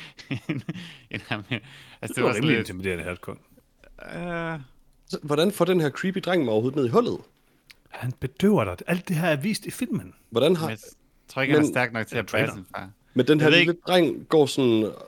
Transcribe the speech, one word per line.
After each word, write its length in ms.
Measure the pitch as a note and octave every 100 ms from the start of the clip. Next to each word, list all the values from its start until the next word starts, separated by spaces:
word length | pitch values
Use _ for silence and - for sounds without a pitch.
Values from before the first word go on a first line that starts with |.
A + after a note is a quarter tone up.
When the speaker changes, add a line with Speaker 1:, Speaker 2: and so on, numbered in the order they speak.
| - -
Speaker 1:
<laughs> 340 | - B2+ -
end, 120 | C#3+ - F3+ E3+ - -
end 120 | A2+ -
ham 160 | G#2+ F#2+
her. 100 | A#2 - - - -
Altså, 120 | A2+
Speaker 2:
Det 20 | -
Speaker 1:
det 80 |
Speaker 2:
var 60 | B2
Speaker 1:
var 40 |
sådan 20 | B2
Speaker 2:
rimelig 140 | D3+ A2+
Speaker 1:
lidt 120 | G#2+
Speaker 2:
intimiderende 340 | F#2 F#2+ E2+
haircut. 340 | E2+ F2+ - - _ _ _ _ - - - E3+
Speaker 1:
Øh. 440 | F3 E3+ E3 D#3+ C3 _ _ _ -
Speaker 3:
Så 100 | -
hvordan 280 | D3 D3 F#3
får 140 | - F3
den 160 | F3+
her 80 | D3+
creepy 280 | - F#3 F#3+ E3+
dreng 180 | F3+
mig 80 | B2
overhovedet 220 | A2 B2 C#3+
ned 80 | A#2+
i 40 |
hullet? 280 | F3+ A#3+ F#2 - _ _ _ _ - _
Speaker 2:
Han 220 | - B2
bedøver 520 | - C3 - G3 F#3
dig. 140 | G2 F2+ -
Alt 200 | F3+ -
det 80 | D#3+
her 120 | F3
er 80 | D3
vist 300 | F3+ G3+ -
i 60 |
filmen. 420 | - B3+ F#3+ F#2 - _
Speaker 3:
Hvordan 260 | A#2 D3 F3
har 100 | D#3+
Speaker 1:
Men 40 |
jeg 60 | A2 - - _ _ -
tror 140 | C3+
ikke, 100 | C3
han 80 | D3+
er 40 | C#3+
Speaker 3:
Men 80 |
Speaker 1:
stærk 200 | B2 B2
nok 140 | A2+ G#2
til 80 | A#2+
Speaker 2:
Ja, 40 |
Speaker 1:
at 60 | G2+
bære 60 | -
Speaker 2:
trailer. 120 | B2+
Speaker 1:
sin 120 | F2 F2+ G2
far. 160 | G2 - _
Speaker 3:
Men 140 | B2 B2+
den 120 | D3+
her 60 | D3+
Speaker 1:
Jeg 40 |
ved 60 | E3+
Speaker 3:
lille 120 | E3+
Speaker 1:
ikke 80 | E3+ -
Speaker 3:
dreng 400 | F3+ D3 - -
går 160 | D#3+ C#3
sådan, 460 | - B2+ A2 G#2 -